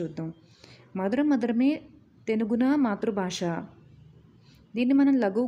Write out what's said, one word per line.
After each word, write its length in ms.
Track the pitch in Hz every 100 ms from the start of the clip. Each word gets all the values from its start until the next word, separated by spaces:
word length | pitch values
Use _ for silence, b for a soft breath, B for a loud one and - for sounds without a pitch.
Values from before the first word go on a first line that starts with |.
చూద్దాం. 280 | 165 151 160 - B B B B B 185
మధుర 260 | 196 247
మధురమే 500 | 302 262 233 233 269 311 - - _ _ -
తెనుగున 480 | 220 220 233 262 294
మాతృభాష. 680 | 240 202 233 202 180 - 175 165 - - - - - - - - b b _ 220
దీన్ని 200 | 247 277
మనం 180 | 277 269
లఘు 240 | 202 202